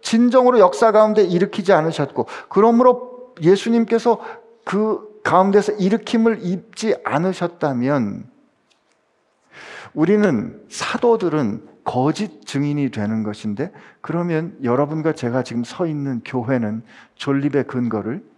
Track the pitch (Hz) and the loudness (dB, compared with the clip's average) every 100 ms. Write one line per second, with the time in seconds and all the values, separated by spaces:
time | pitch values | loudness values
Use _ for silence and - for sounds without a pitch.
0 | - 226 240 262 247 247 190 - 226 214 | 0 2 4 4 4 6 4 6 4 6
1 | 214 214 185 175 202 - 185 180 160 156 | 4 4 2 2 0 -2 2 2 2 -2
2 | 143 - 113 - - 190 226 233 247 247 | -4 -4 -6 -8 -4 2 4 6 4 4
3 | - - - - 165 196 226 233 226 233 | -4 -18 -20 -2 2 2 2 0 2 0
4 | 240 220 - - _ _ - 190 220 202 | 0 -2 -4 -18 _ _ -4 -2 0 -2
5 | - - - 165 196 208 208 - 190 220 | -8 -10 0 2 4 2 2 -2 0 0
6 | - 233 226 220 175 185 - - 220 - | -2 0 2 0 -4 -6 -8 -8 -4 -4
7 | - 135 180 180 170 170 151 127 127 143 | -2 -2 -2 -2 -6 -4 -4 -2 -2 0
8 | 107 98 - _ _ _ _ _ _ _ | -2 -6 -14 _ _ _ _ _ _ _
9 | _ _ _ _ _ - - - - - | _ _ _ _ _ -20 -20 -20 -14 -2
10 | 165 208 202 123 - - - - - - | 2 4 4 0 -4 -12 -18 -10 -8 -2
11 | 240 226 180 151 120 110 - _ - 127 | 2 2 0 -2 -2 -4 -12 _ -6 -2
12 | 135 156 208 - - 139 147 147 139 - | 0 -2 -6 -10 -8 -4 -4 -2 -4 -4
13 | 104 110 107 104 107 104 160 - - _ | -4 -2 -4 -6 -8 -6 -8 -10 -20 _
14 | - 165 175 160 165 - 117 123 143 156 | -8 -4 -2 -2 -4 -6 -2 0 0 -2
15 | 156 151 120 127 120 117 120 - 175 147 | -2 -2 -2 -2 -4 -6 -6 -6 -4 -4
16 | 139 123 - 131 117 131 107 110 - - | -4 -6 -6 -6 -2 -2 -2 -6 -12 -20
17 | - _ - 139 143 143 123 131 123 110 | -20 _ -4 -2 0 -2 -2 -4 -4 -4
18 | 101 156 - | -6 -8 -12